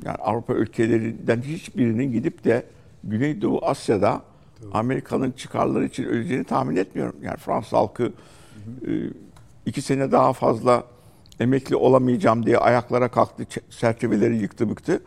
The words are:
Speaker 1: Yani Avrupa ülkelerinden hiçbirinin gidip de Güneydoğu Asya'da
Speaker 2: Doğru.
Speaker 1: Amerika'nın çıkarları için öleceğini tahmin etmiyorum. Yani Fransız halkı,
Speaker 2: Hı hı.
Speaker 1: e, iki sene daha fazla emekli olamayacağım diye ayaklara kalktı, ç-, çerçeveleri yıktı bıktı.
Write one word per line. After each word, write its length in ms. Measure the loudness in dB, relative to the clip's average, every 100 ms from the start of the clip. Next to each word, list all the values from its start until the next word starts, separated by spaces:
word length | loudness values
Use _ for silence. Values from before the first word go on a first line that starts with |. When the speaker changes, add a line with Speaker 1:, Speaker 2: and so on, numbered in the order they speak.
Speaker 1:
Yani 120 | -8 -4
Avrupa 380 | -2 -2 0
ülkelerinden 880 | -2 0 0 2 2 0 -2 -2 0
hiçbirinin 720 | -2 -8 -8 -2 0 2 0
gidip 320 | -2 -2 -2
de 220 | 0 0 -2 -16 -20 -16
Güneydoğu 560 | -6 -2 -2 -2 -2 0
Asya'da 600 | 0 -2 0 2 2 0 -6 -20 -20 -20
Speaker 2:
Doğru. 80 | -6
Speaker 1:
Amerika'nın 580 | -4 -2 -4 -4 -4 -4
çıkarları 520 | -6 -8 -2 0 0
için 200 | -2 -4
öleceğini 400 | -4 -4 -2 -4
tahmin 320 | -2 -2 -2 -2
etmiyorum. 400 | -4 -6 -8 -8
Yani 140 | -10 -8
Fransız 360 | -4 -6 -2
halkı, 300 | 0 0 -2
Speaker 2:
Hı 80 | -4 -4 -18 -20 -20 -18 -16 -10
hı. 80 | -4
Speaker 1:
e, 180 | -4 -4 -10 -18 -20 -20 -12 -8
iki 160 | -6
sene 300 | -2 0 2
daha 200 | 4 4
fazla 520 | 2 0 2 4 2 0 -16 -20 -20 -14 -2
emekli 360 | 0 0 0 2
olamayacağım 720 | 6 6 4 2 2 2 2
diye 120 | 4
ayaklara 500 | 4 4 2 0 2
kalktı, 340 | 2 0 -2
ç-, 360 | -10 -10 -12 -2
çerçeveleri 580 | 0 0 0 2 2 0
yıktı 340 | -2 -2 -2
bıktı. 320 | -2 -4 -4